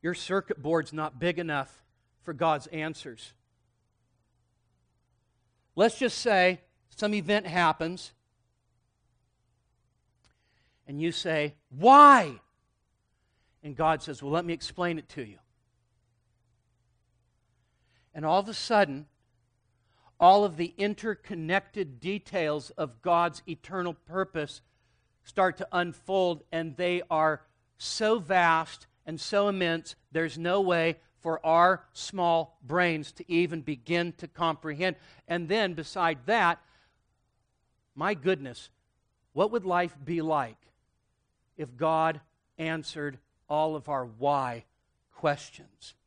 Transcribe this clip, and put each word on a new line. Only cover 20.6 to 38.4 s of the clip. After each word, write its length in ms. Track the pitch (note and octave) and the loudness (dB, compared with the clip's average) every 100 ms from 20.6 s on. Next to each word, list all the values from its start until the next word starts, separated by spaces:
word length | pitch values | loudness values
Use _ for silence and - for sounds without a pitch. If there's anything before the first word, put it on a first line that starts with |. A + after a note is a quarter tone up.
| E3+ - | -8 -4
interconnected 1200 | G3 G#3+ A3 G#3 - E3+ D#3+ F#3+ G3 G#3 F3 B2+ | -6 -4 -8 -8 -10 -10 -2 -2 -2 -8 -8 -8
details 720 | D#3+ G#3 - G3 D#3 D3+ C3 | -8 -8 -6 -4 -2 -4 -8
of 300 | - D#3 A2+ | -8 -8 -6
God's 420 | F#3 E3+ E3+ D3 - | 0 2 2 -4 -14
eternal 460 | E3 - F#3 F3+ | -14 -10 -8 -6
purpose 680 | D#3+ _ F3 F#3+ E3+ D3 - _ _ _ _ _ _ | -8 _ -6 -4 -4 -8 -10 _ _ _ _ _ _
start 340 | - - F#3 - | -12 0 0 0
to 100 | F#3+ | -6
unfold, 720 | F3+ F3 D3+ - F#3+ F3+ E3 - | -4 -4 -6 -4 0 0 -2 -6
and 260 | E3 E3 C#3 | -8 -8 -4
they 260 | F3+ F3+ - | -2 -2 -2
are 320 | D#3+ D#3 D3+ _ _ _ _ | 0 0 0 _ _ _ _
so 400 | - - G#3+ A3+ | -10 -4 0 0
vast 680 | D#3 F#3 E3+ D#3+ D#3+ - - _ - | 0 2 4 4 0 -12 -20 _ -12
and 160 | D#3+ | -12
so 260 | - G3+ G3+ | -2 0 0
immense, 480 | G3 F3 E3 D#3+ - _ | 0 0 -2 -6 -20 _
there's 260 | D#3+ E3 C#3+ | -4 -4 -4
no 220 | E3+ G3 | -2 0
way 380 | F#3+ F3 E3 D#3+ _ _ | 2 2 2 -2 _ _
for 260 | E3 D#3+ - | -6 -4 2
our 400 | E3 F3 F#3 - | 6 6 4 -4
small 640 | - - G3 F3 E3 D#3+ _ | -16 -12 -2 2 2 0 _
brains 480 | B2 D#3+ F3 D#3+ D3 | -6 0 0 0 -6
to 200 | - F3 | -14 -2
even 300 | E3+ F3 E3 | 0 0 -2
begin 520 | D3 C#3 A#2 E3+ F3 | -8 -10 -4 -2 -2
to 140 | - E3+ | -6 -16
comprehend. 680 | - E3+ D3 D#3+ C#3+ F#3 F3 - - - | -4 -4 -2 -8 -4 -4 -6 -14 -20 -6
And 200 | E3+ E3 | -6 -2
then, 260 | A3 G3+ | -2 -2
beside 520 | E3 D#3 - E3+ D#3 B2 | -4 -10 -2 -2 -2 -2
that, 340 | A3+ F3+ E3+ _ _ _ _ _ _ _ _ _ _ _ _ _ | 2 2 0 _ _ _ _ _ _ _ _ _ _ _ _ _
my 200 | - E3+ | -8 -6
goodness, 560 | G3+ D3 F#3 | -2 -2 -2